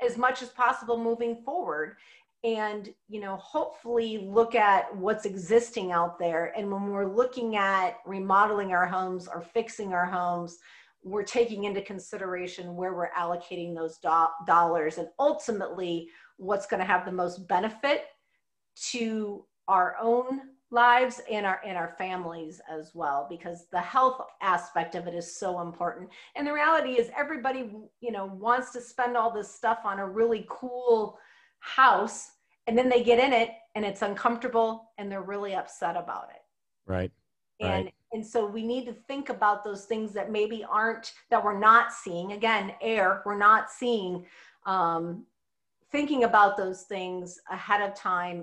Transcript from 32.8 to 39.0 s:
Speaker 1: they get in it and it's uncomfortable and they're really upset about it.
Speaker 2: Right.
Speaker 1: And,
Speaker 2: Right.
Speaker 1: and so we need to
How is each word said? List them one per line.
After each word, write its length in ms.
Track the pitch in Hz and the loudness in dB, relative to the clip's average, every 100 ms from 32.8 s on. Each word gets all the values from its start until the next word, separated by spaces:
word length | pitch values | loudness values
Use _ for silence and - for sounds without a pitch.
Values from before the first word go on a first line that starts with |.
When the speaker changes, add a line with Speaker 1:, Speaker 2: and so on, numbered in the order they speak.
| 254 | 4
Speaker 1:
they 160 | 240 | 4
get 160 | 226 233 | 6 6
in 120 | 277 | 6
it 180 | 233 226 - _ | 4 2 -4 _
and 100 | 214 | -6
it's 180 | 208 196 | -6 -4
uncomfortable 880 | 208 202 240 233 247 226 226 226 - - | -4 0 0 0 0 2 0 -2 -12 -12
and 140 | 202 | -10
they're 100 | 196 | -8
really 320 | 185 202 202 | -6 -6 -4
upset 420 | 185 - - 175 170 | -6 -8 -6 -4 -4
about 340 | - 95 - | -6 -10 -12
it. 120 | - _ _ _ _ 95 | -20 _ _ _ _ -6
Speaker 2:
Right. 260 | 92 92 - _ _ _ _ | -4 -4 -8 _ _ _ _
Speaker 1:
And, 240 | - 185 | -2 -2
Speaker 2:
Right. 100 | 185 - _ | -4 -10 _
Speaker 1:
and 140 | 226 214 | -10 -4
so 180 | 240 | -2
we 200 | 208 220 | -2 -4
need 220 | 226 254 240 | -4 -4 -6
to 80 | 226 | -12